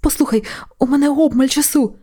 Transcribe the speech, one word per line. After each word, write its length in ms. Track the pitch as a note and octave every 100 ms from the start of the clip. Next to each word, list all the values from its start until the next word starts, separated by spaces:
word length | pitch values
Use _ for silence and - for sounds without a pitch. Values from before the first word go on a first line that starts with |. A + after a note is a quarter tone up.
Послухай, 420 | D4+ - C#4+ A3 G#3 - - _
у 60 |
мене 240 | B3+ C#4+ C#4+
обмаль 380 | C#4+ D#4 A3+ C4
часу! 480 | C#4+ D4 D4+ A3 -